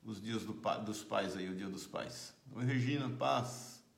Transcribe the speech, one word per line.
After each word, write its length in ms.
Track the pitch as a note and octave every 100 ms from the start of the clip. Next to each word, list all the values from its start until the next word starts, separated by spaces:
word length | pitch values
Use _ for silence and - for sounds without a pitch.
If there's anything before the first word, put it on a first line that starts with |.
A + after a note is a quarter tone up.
os 180 | A2 G#2
dias 220 | G#2+ A2+
do 100 | F#2+
pa-, 260 | D#2+ G#2 -
dos 260 | G#2+ G#2
pais 320 | - G#2 G2 F#2
aí, 120 | F#2
o 60 |
dia 140 | F#2 F#2+
dos 180 | F#2 -
pais? 480 | - - - - - -
Oi, 120 | -
Regina, 440 | B2+ C3 A#2+ D3 C3
paz. 760 | A#2+ C3+ C3 A#2 - - - -